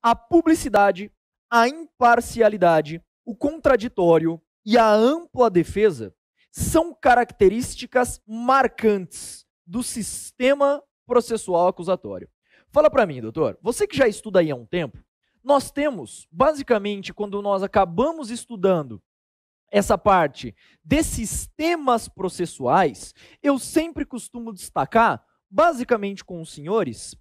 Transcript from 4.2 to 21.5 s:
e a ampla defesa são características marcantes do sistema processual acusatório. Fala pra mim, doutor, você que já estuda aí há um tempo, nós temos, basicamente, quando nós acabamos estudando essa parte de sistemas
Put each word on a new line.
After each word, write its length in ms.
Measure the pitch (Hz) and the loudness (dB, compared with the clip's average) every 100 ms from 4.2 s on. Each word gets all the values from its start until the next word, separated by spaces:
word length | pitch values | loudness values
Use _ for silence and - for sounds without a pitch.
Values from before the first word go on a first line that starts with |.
| 165 165 _ _ 208 | 2 -6 _ _ 0
e 100 | 233 | 4
a 160 | 220 | 4
ampla 560 | 214 233 330 339 254 233 | 4 4 0 -6 0 2
defesa 680 | 175 160 196 214 135 104 _ _ _ _ | 2 0 2 0 0 -12 _ _ _ _
são 460 | - - 320 339 - | -8 0 0 0 -2
características 1200 | 277 240 233 - 190 220 254 - 254 254 247 - _ | 2 2 0 2 2 2 -6 -10 -4 -2 -2 -6 _
marcantes 1200 | 226 240 262 254 - 220 202 180 - - - _ _ _ | -6 2 2 2 0 0 0 -4 -16 -18 -20 _ _ _
do 160 | 208 | -8
sistema 1000 | 247 240 196 - - _ 254 285 277 285 _ _ - | -8 -10 -10 -12 -16 _ 0 2 2 0 _ _ -2
processual 600 | 240 - 226 - 170 180 | -2 0 -8 -2 2 2
acusatório. 600 | 180 175 180 107 92 - _ _ _ _ | 0 -6 -6 -6 -14 -16 _ _ _ _
Fala 200 | 285 302 | 2 4
pra 160 | 277 196 | 4 0
mim, 160 | 131 | -2
doutor, 340 | 110 156 131 - | -8 -2 -2 -2
você 240 | 208 240 415 | -8 -4 -4
que 100 | - | 0
já 120 | 247 | 0
estuda 320 | 202 220 185 | 0 0 0
aí 100 | 160 | 0
há 60 | 127 | -4
um 100 | 113 | -8
tempo, 320 | 175 143 - _ _ _ _ | -6 -6 -12 _ _ _ _
nós 260 | 254 285 - | 0 0 0
temos, 580 | - 294 214 117 - _ | -4 -4 -4 -14 -18 _
basicamente, 840 | 165 277 294 - 220 202 202 185 | 0 0 0 -2 -2 -2 -8 -12
quando 260 | 175 208 202 | -10 -8 -6
nós 180 | 202 196 | -2 -2
acabamos 680 | 196 208 185 170 285 330 233 | 0 0 0 0 -2 -2 -10
estudando 680 | 240 - 226 190 175 135 104 _ _ _ _ _ _ _ | -12 -14 -2 0 0 -4 -14 _ _ _ _ _ _ _
essa 240 | 202 196 202 | -2 0 0
parte 600 | 208 185 151 - 120 _ _ _ | 4 2 2 -4 -16 _ _ _
de 200 | 156 285 | -2 -2
sistemas 1040 | 320 - 214 - - | -2 -6 -8 -8 -10